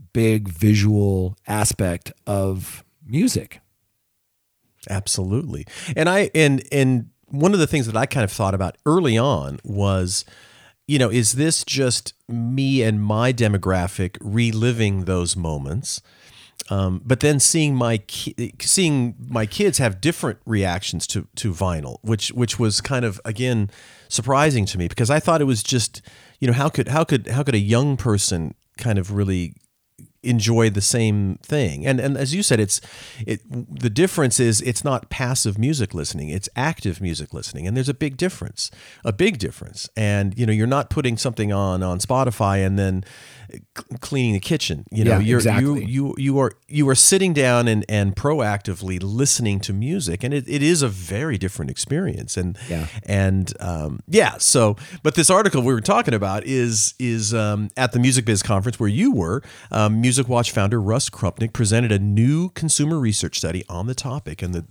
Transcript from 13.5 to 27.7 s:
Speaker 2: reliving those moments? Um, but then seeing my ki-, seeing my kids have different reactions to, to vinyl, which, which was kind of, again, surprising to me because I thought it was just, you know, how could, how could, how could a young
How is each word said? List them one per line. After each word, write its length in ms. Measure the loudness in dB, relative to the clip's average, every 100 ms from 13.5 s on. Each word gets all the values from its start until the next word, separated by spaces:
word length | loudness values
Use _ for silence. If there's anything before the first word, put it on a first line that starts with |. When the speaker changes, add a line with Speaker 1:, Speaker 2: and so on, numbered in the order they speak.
| 2 2 0 0 -2 -4 -6
Speaker 2:
reliving 840 | -2 0 2 2 0 2 0 0
those 320 | 0 0 0 -2
moments? 680 | -2 -4 -4 -6 -6 -10 -12 _ -20 -20 -18 -16 -6
Um, 320 | -2 -2 -2
but 160 | -2 2
then 200 | 2 4
seeing 340 | 2 2 2
my 240 | 2 0 0
ki-, 560 | -4 -10 -10 -8 -10 -6
seeing 540 | 0 2 2 2 0 -4
my 280 | -6 -4 -2
kids 320 | 0 0 2
have 220 | 0 0
different 400 | -2 -2 -4 -6
reactions 600 | -2 0 0 -2 -4 -6 -6
to, 180 | -6 -6 -6
to 160 | -6
vinyl, 460 | -2 -2 -2 -6 -8
which, 300 | -4 -2 -2
which 260 | -2 -2 0
was 220 | 0 0
kind 240 | -2 -2
of, 160 | -2 -4
again, 460 | -8 -4 0 0 0 -6 -20 -20 -8
surprising 580 | -4 0 2 4 2 0
to 120 | -2
me 100 | -4
because 220 | 0 2
I 100 | 2
thought 200 | 2 2
it 40 |
was 180 | 2 0
just, 400 | 0 -2 -2 -8 -20 -20 -20 _
you 80 | 2
know, 80 |
how 140 | 2 2
could, 200 | 0 0
how 160 | 0
could, 240 | 2 0 0
how 140 | -2
could 120 | 0
a 40 | 0
young 380 | 2